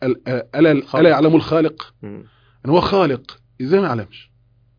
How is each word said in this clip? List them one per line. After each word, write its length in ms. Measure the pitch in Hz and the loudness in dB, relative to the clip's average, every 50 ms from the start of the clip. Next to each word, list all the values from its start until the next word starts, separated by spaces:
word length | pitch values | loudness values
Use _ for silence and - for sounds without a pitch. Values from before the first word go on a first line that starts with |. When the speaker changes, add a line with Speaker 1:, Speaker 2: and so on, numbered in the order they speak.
| 131 | -6
Speaker 1:
ال-، 260 | 131 123 - - 127 127 123 - _ - | -6 -6 -6 -6 -8 -8 -8 -8 _ -2
ألا، 320 | 147 165 160 147 135 - | 2 2 2 2 0 -2
Speaker 2:
خلق. 100 | - - | -4 0
Speaker 1:
ألا 120 | 127 165 170 | 2 4 4
يعلم 240 | 151 139 156 156 160 | 4 4 2 2 2
الخالق؟ 600 | 151 110 - 156 165 160 156 156 - - - _ _ - | 2 0 0 -2 0 0 -2 -4 -8 -20 -20 _ _ -18
Speaker 2:
مم. 220 | 104 101 104 107 113 _ _ _ _ _ _ - | -18 -18 -18 -20 -20 _ _ _ _ _ _ -4
Speaker 1:
إن 40 | 131 | 0
هو 100 | 156 180 | 0 0
خالق، 600 | - - 202 196 180 147 131 120 - - - _ _ _ _ - 127 | 0 0 0 0 0 0 -2 -6 -8 -18 -20 _ _ _ _ -10 -4
إزاي 180 | 135 180 196 | 0 0 0
ما 60 | 202 | 0
يعلمش؟ 440 | 156 120 113 98 - - - - _ _ _ _ _ _ _ _ _ _ | 0 -4 -6 -8 -10 -16 -20 -20 _ _ _ _ _ _ _ _ _ _